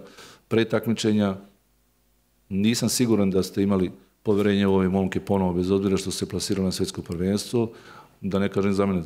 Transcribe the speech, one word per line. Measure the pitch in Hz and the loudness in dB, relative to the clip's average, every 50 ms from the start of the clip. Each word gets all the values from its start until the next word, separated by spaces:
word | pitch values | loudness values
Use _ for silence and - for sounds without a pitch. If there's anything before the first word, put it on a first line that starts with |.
| - - - - - - - - _ - | -8 -16 -20 -20 -20 -20 -20 -20 _ -2
pre | 107 113 113 | 0 0 0
takmičenja, | - - 113 - 120 110 - - 110 107 107 104 98 95 95 - - _ _ _ _ _ _ _ _ _ _ _ _ _ _ _ _ _ _ _ - | 2 0 -2 0 0 -4 0 0 2 2 2 2 0 0 -4 -10 -20 _ _ _ _ _ _ _ _ _ _ _ _ _ _ _ _ _ _ _ -6
nisam | 98 95 104 110 120 - 123 107 | -4 0 2 2 2 2 0 -2
siguran | - - 127 113 110 101 101 95 | 0 0 2 2 4 2 2 2
da | 92 95 | 2 0
ste | 90 - - 104 | -2 0 -2 -2
imali | 98 101 101 95 90 87 - - - _ _ _ | 0 2 2 2 0 -2 -4 -10 -20 _ _ _
povjerenje | - 113 101 98 104 104 101 98 101 | -2 0 0 2 2 2 2 2 2
u | 98 95 | 2 2
ove | 95 95 92 | 2 2 2
momke | 92 95 95 90 - 90 | 2 0 0 0 -2 -6
ponovo, | 87 - 101 98 95 90 | -2 0 0 0 0 0
bez | 87 90 90 92 | 0 0 0 2
obzira | 98 98 98 98 95 | 2 2 2 0 0
što | 90 - 95 | 0 -2 -4
se | 87 - 101 85 | -6 -6 -6 -6
plasirali | 104 87 - - 101 95 95 | -6 -6 -4 -4 -2 -2 -2
na | 92 | -2
svjetsko | 87 - 92 - - 90 | -2 -2 -4 -6 -6 -10
prvenstvo, | - - 90 82 90 95 101 101 - - - 120 113 113 - - - - - - - - _ _ | -10 -8 -6 -4 -2 0 0 -2 -2 -2 -2 -2 -2 -2 -4 -14 -20 -20 -20 -20 -20 -20 _ _
da | - 98 95 95 | -8 -4 -2 0
ne | 98 98 | -2 0
kažem | - 101 95 101 | 0 0 0 0
za | 98 95 101 | 2 2 0
mene, | 101 95 90 80 | 0 0 -2 -4